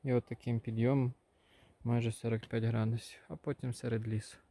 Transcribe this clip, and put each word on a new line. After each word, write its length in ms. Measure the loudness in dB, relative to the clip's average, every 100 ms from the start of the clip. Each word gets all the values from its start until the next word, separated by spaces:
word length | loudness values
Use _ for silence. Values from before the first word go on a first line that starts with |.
І 100 | 2
отаким 460 | 0 0 -8 -2 -2
підйомом 540 | -2 2 4 4 2 -2 _ _ _ _ -20 _
майже 280 | 0 2 2
сорок 340 | -2 -2 -2 -2
п'ять 180 | 0
градусів. 560 | 2 2 2 0 -4 -18 -14
А 80 | -8
потім 380 | -6 -4 -4
серед 340 | -4 -2 -2 0
лісу. 300 | -2 -4 -16 _